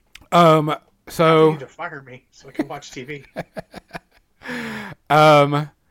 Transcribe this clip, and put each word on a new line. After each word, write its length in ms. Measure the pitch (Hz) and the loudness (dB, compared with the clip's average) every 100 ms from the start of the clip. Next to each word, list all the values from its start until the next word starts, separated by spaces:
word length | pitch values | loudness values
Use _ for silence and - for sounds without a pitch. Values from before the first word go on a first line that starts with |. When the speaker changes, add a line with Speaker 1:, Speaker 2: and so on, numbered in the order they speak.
| _ - - | _ -20 -2
Speaker 1:
um, 420 | 175 165 156 151 147 _ _ - | 4 4 4 0 -6 _ _ -12
so 380 | - 160 160 160 | -2 2 4 2
Speaker 2:
You 40 | |
need 80 | 151 | 0
to 60 | 123 | -10
fire 340 | - 170 147 | -14 -14 -14
me 240 | 131 123 _ | -20 -20 _
so 180 | _ 139 | _ -18
I 40 | |
can 160 | 147 143 | -12 -10
watch 240 | 143 - | -12 -16
T 100 | 139 | -18
V. 200 | 127 143 131 | -16 -18 -18
Speaker 1:
<laughs> 60 | - - - - - _ - _ _ _ _ - 247 226 214 202 - - | -18 -16 -18 -20 -20 _ -20 _ _ _ _ -16 -14 -14 -14 -18 -14 -2
Um, 640 | 151 156 147 143 147 151 _ _ | 2 6 6 4 -2 -6 _ _